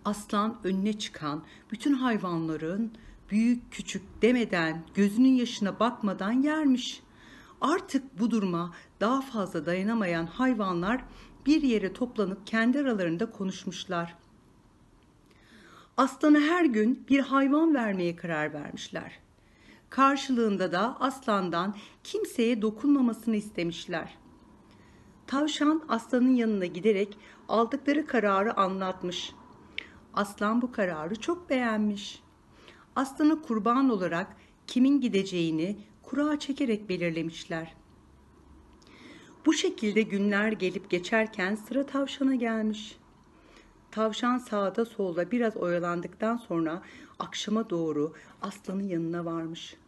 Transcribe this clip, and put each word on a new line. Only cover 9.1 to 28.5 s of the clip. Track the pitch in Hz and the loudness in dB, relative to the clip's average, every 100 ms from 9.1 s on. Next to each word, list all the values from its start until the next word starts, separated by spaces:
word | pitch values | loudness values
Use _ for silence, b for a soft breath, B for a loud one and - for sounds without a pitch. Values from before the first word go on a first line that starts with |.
| 269 | 0
fazla | 269 226 185 170 151 | -2 -4 -4 -4 -2
dayanamayan | 185 196 226 185 170 165 | -2 0 0 0 -2 -4
hayvanlar | - 262 226 196 175 185 254 - B B B 262 | 0 0 0 0 -2 -2 -4 -6 B B B 2
bir | 302 | 2
yere | 277 214 190 | 4 2 0
toplanıp | 185 247 - 190 196 - | -4 -4 -2 -2 -4 -4
kendi | 226 233 277 | 0 2 2
aralarında | 277 214 175 170 226 | 0 0 0 -2 -4
konuşmuşlar. | - 190 - - 175 - 175 170 - - - - _ _ _ _ _ _ _ _ B B B B B B - | -4 -6 -6 -8 -10 -6 -6 -6 -10 -20 -20 -20 _ _ _ _ _ _ _ _ B B B B B B 0
Aslana | 262 - 302 294 | 0 4 6 8
her | 294 359 320 | 6 4 4
gün | 214 214 269 - | 4 2 2 2
bir | 269 | 2
hayvan | 269 269 269 294 330 285 | 4 2 4 4 4 4
vermeye | 220 190 175 170 | 2 0 -2 -2
karar | 170 156 151 | -4 -2 -2
vermişler. | 151 147 - - - 175 - - _ b b b b b | -4 -10 -10 -10 -10 -10 -16 -20 _ b b b b b
Karşılığında | - 269 277 - 240 226 196 185 | 4 4 4 0 2 2 2 0
da | 175 226 285 | 0 0 0
aslandan | 269 269 - 202 185 170 190 202 B B | -4 -2 0 0 0 0 -2 -6 B B
kimseye | - 415 403 - 226 240 | -8 -6 -4 0 2 2
dokunmamasını | 214 214 285 285 240 220 233 214 | 0 0 2 4 4 0 -2 -2
istemişler. | 208 - 170 170 - 170 - - - - - - B B B B B B - | -2 -4 -4 -6 -6 -8 -8 -14 -20 -20 -20 -20 B B B B B B -4
Tavşan | 269 302 302 294 320 - | -2 0 2 2 2 0
aslanın | 226 - 254 254 254 | -4 0 4 6 6
yanına | 226 208 180 | 4 0 -2
giderek | 175 208 196 202 - B B - | 0 2 2 0 -6 B B -2
aldıkları | 214 226 285 - 294 311 | 2 2 0 0 0 0
kararı | 240 202 196 208 | 0 2 2 2